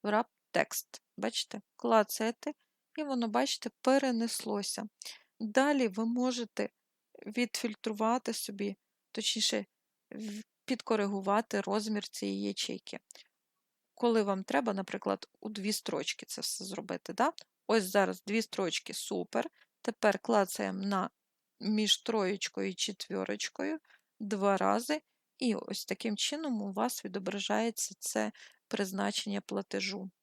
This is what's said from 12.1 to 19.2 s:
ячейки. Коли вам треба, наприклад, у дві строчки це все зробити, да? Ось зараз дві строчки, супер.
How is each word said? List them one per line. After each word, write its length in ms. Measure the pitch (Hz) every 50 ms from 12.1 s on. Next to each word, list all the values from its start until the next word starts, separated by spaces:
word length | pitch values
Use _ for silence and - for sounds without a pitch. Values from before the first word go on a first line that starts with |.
| - - - 202 196 196
ячейки. 560 | 202 202 202 - - - - - _ - - - _ _ - - - _ _ _ _ _ _ _ _ _ _ _ _ _ _
Коли 280 | - - 240 226 226
вам 220 | 208 202 196 190 190
треба, 300 | - - 277 254 233 196
наприклад, 540 | 196 185 - - 196 - 196 196 - - _ _ _
у 80 | - 220
дві 240 | 214 208 190 208
строчки 540 | 214 - - - - - - - - - -
це 140 | - - -
все 240 | - - - - 196
зробити, 480 | 196 190 185 - 185 180 175 _ -
да? 200 | 190 - 240 302 - - - _ _ _ _
Ось 180 | - 208 226 190
зараз 380 | 185 190 208 190 185 185 185 _
дві 160 | 190 202 226
строчки, 520 | 220 - - - 196 170 156 - - - -
супер. 560 | - - - 202 185